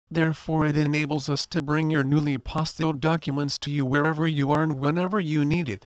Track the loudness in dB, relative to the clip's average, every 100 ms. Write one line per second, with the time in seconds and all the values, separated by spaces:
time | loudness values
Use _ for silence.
0 | _ 0 0 0 -2 2 2 2 2 0
1 | 0 -2 -2 -4 -2 -4 0 0 2 2
2 | 2 2 2 -2 -4 -4 -4 -2 -2 0
3 | 0 0 -2 -2 -4 -4 -4 -2 0 2
4 | 2 0 0 0 2 2 0 0 0 0
5 | 0 -2 0 0 2 0 -2 -6